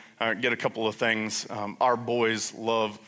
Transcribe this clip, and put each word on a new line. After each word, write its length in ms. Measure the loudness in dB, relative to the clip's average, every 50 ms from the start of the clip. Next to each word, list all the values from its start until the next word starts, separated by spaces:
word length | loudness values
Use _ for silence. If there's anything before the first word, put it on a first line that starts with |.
| -20 -20 -6 -2
uh, 140 | -2 -2 0
get 180 | 0 0 0
a 60 | 0
couple 280 | 0 -2 -2 -2 0 -2
of 100 | -2 0
things. 540 | 0 0 0 2 0 -2 -4 -4 -6 -6 -6
Um, 280 | -8 -6 -6 -6 0 2
our 160 | 4 4 4
boys 580 | 2 0 -2 2 2 4 2 2 0 -2 -6 -6
love 460 | -4 -2 0 2 2 2 0 -2 -10 -18